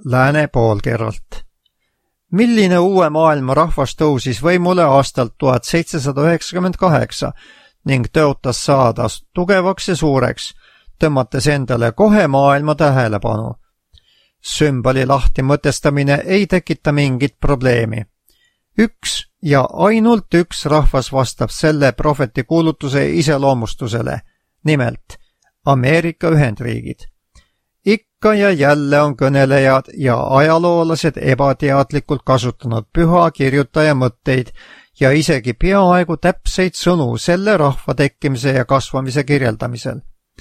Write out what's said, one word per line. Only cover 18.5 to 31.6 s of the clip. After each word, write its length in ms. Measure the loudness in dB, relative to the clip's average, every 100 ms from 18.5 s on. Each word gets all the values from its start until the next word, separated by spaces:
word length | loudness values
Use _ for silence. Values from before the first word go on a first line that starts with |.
| _ _ -2
Üks 460 | -2 -4 -10 -10 -12 _
ja 220 | 0 0 0
ainult 600 | 0 2 2 2 2 0
üks 320 | 0 0 -4 0
rahvas 400 | 4 4 2 -2
vastab 380 | -2 -2 -4 -6
selle 420 | -2 0 2 0
prohveti 520 | 0 -2 -2 -4 -4
kuulutuse 640 | -2 0 0 -2 -4 -2 0 0
iseloomustusele, 1040 | 0 2 2 0 -4 -8 -6 -6 -6 -8 -12 _ _ _
nimelt 540 | -2 0 -2 -6 -14 -20 _ _ _ _ -2
Ameerika 640 | 0 2 0 0 -4 0
Ühendriigid. 800 | 2 0 -2 -8 -8 -10 -14 -18 -20 _ _ _ _ _ _ -2
Ikka 480 | -2 _ _ 0
ja 160 | 2 2
jälle 500 | 2 2 2 2 2
on 140 | 2 0
kõnelejad 760 | 0 2 2 4 4 2 -2 -4
ja 200 | -2 0 0 2
ajaloolased 800 | 4 2 2 2 0 -2 -4 -2
ebateadlikult 1080 | -2 0 0 0